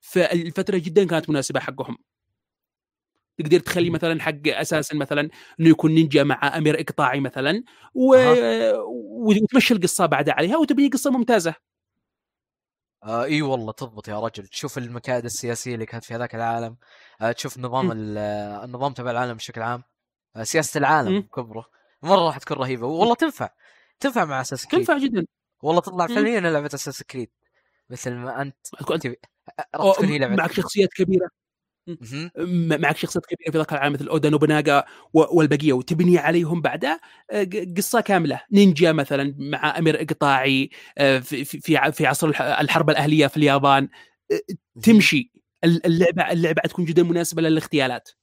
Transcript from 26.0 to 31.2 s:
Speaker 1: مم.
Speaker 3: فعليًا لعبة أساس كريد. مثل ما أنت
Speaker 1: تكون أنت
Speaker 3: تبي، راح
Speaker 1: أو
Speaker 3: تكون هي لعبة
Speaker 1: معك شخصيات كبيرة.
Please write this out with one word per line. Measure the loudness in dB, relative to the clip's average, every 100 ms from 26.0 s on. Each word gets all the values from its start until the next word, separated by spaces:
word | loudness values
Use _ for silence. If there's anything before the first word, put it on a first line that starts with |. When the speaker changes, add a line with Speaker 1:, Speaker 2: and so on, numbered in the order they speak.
| -2
Speaker 1:
مم. |
Speaker 3:
فعليًا | 0 0 0
لعبة | 0 -2 -4
أساس | -10 -10 -12
كريد. | -14 -12 -12 _ _ _ _ _ _
مثل | -12 -10
ما | -8 -10 -8
أنت | -8 -10 -20 -16
Speaker 1:
تكون | -4
أنت | -4
Speaker 3:
تبي، | -4 -12 _ _ -20 -14
راح | -10
Speaker 1:
أو | 0 2
Speaker 3:
تكون | 4 2
هي | 0
لعبة | 0
Speaker 1:
معك | 0 -2
شخصيات | -4 -4 0 0
كبيرة. | 0 0 0